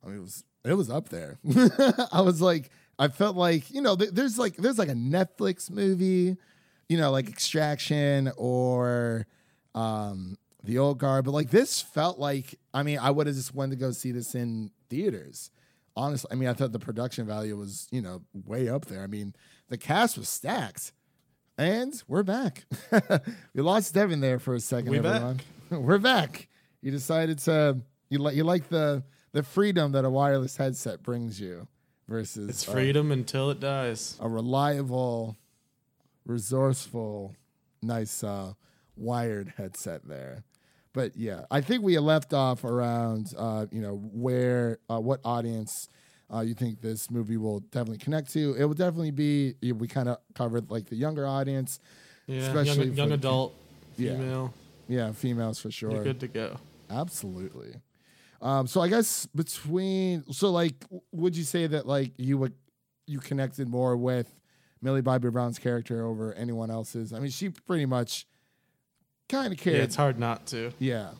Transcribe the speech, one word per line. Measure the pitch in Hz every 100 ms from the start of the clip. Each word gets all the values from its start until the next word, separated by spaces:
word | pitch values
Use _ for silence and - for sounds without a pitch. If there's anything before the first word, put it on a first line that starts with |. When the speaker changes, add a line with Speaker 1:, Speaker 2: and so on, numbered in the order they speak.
Speaker 1:
I | -
mean, | 101
it |
was, | 92 - - _
it | 117
was | 190 131
up | 135 202
there. | 85 76 -
<laughs> | 147 165 254 - 269 226 247
I | 165
was | 185 170
like, | 180 170 131 _ _ -
I | 143
felt | 127 208 185
like, | 175 165 -
you | 277
know, | 269 185
th-, | 202
there's, | 185 269 220
like, | 226 -
there's, | 208 233
like, | 175
a |
Netflix | 123 123 170 185 - 196 180 -
movie, | 196 196 185 185 185 180 185 _ _ _ _ _
you | 170
know, | 151
like | 135 120
Extraction | - - 156 151 147 - 147 143 139 135 -
or, | 123 123 127 123 123 120 120 113 110 _ _ _ _
um, | 113 113 107 104 98 92 95 _ _
The | 101 120
Old | 139 135
Guard, | 139 135 135
but, |
like, | 143 147
this | 185 269 -
felt | - - 165 147
like, | 143 139 123 - _
I | 135
mean, | 147 147
I | 123
would've | 143 147
just | 139 127 131
wanted | 135
to | 135
go | 131
see | 120 131
this | 120 120 123
in | 120 113 107 _ _
theaters. | 127 202 110 69 - - _ _ _ _ -
Honestly, | 139 139 -
I | 127
mean, | 127
I |
thought | 120 135
the | 110
production | - 113 123 - 110
value | 107 107 104
was, | 101 98 -
you | 127
know, | 98 90 - 98 95
way | 113 123
up | 135 -
there. | 95
I | 98
mean, | 104 101 - _ _ _
the | 120
cast | - 165 233 -
was | -
stacked. | - 135 226 117 - - _ _ _ _ _ _ -
And | 160 220 254 294 -
we're | 156
back. | 190 220 240 - - - -
<laughs> | 226 - 165 - 233 - 123
We |
lost | 151 208 202
Devin | 170 208 156
there | 135 127
for | - 123
a |
second, | - 123 120
Speaker 2:
We | -
back. | 165 113
Speaker 1:
everyone. | 120 131 - - -
<laughs> |
We're | 170 127 196
back. | 226 254 151 - - _ _ _
You | 131
decided | 139 131 160 165 156
to, | 160 160 151 127 117 _ _
you | 139
li-, | 147 139
you |
like | 160 175 143
the, | 165 151 143 131 _ _
the | 185
freedom | 135 - 208 180 147
that | 139 131
a |
wireless | 131 143 139 127 -
headset | 135 117 123 98
brings | - 120 117 98
you | 98 87 - _ _ _ -
versus, | 113 107 113 104
Speaker 2:
It's | - -
Speaker 1:
uh, |
Speaker 2:
freedom | 131 131 143 151
until | 135 120 135 135
it | 139
dies. | 139 139 123 110 - -
Speaker 1:
a | 113
reliable, | 113 120 131 143 143 135 127 127 117 113 107 _ _ _ _ _ _ _ _ -
resourceful, | 117 101 131 135 131 - 120 110 104 98 - _ _ _ _
nice, | 113 117 110 -
uh, | 107 101 95 101 _ _ _ -
wired | 113 120 117 104 95 -
headset | 95 - - 80 -
there. | 71 65 65 - _ _ _ _
But | 131 123 -
yeah, | 113 92 -
I | 143
think | 139 247
we | 202 165
left | 147 156 147
off | 143 131 123
around, | 123 123 120 117 117 110 101 -
uh, | 113 110 107
you | 110
know, | 104 101 107
where, | 104 127 127 123 123 117 113 _
uh, | 117
what | 113 135 120
audience, | 120 117 113 107 - - _ _ _ _
uh, | 110
you | 113
think | 113 120 107
this | 113 110 -
movie | 120 110 113
will | 107 104
definitely | 98 - 113 110
connect | - 156 139
to. | 160 147 123
It | 147
will |
definitely | 151 180 165 160
be, | 139 147 143 135 -
you | 120
know, | 113
we | 117
kinda | - 123 120 _
covered, | - 120 117 110
like, | 110 95
the | 113
younger | 147 151 139
audience, | 135 135 135 131 - _ - - - -
Speaker 2:
Yeah, | 131
Speaker 1:
especially | 131 151 143 143 131
Speaker 2:
young, | 139
young | 143
Speaker 1:
for | 143
Speaker 2:
adult, | 135 131 131 - - - - -
Speaker 1:
Yeah. | 123
Speaker 2:
female. | 131 131 131 127 120 - - -
Speaker 1:
Yeah, | 123 113
females | 107 127 120 113 110
for | 110
sure. | - 110
Speaker 2:
You're | 110
good | 104 127
to | 127
go. | 110 113 - - - -
Speaker 1:
Absolutely. | 113 170 - 98 90 95 - 57 - _ _ _ _ _ _
Um, | 120 139 127
so | 190
I | 175
guess | 226 220 - -
between, | 143 160 - 147 175 190 190 185 175 135
so, | 131 196
like, | 175 170 135
w-, | - 185 _
would | 160 180 165
you |
say | 151 175 165
that, | 151 123
like, | 139 135 131
you | 127 139
would, | 131 - _ _ _ _ -
you | 143
connected | - 139 135 135 127
more | 123 127 123
with | 127 127 120 _ _ _ _ _
Millie | 127 135
Bobby | 131 127 120
Brown's | 120 120 113
character | 123 120 113 117 113
over | 110 110
anyone | 90 120 113 113
else's? | 113 110 117 110
I | 113
mean, | 139
she | 131 190
pretty | 170 - 180 139
much | 127 117 - - _ _ _ _ _ _ _ _ _ _
kinda | 269 254
Speaker 2:
Yeah, | 175
Speaker 1:
cared. | 180 151
Speaker 2:
it's | 131 -
hard | 143 120
not | 120 113 -
to. | 120 117 -
Speaker 1:
Yeah. | 131 117 98 -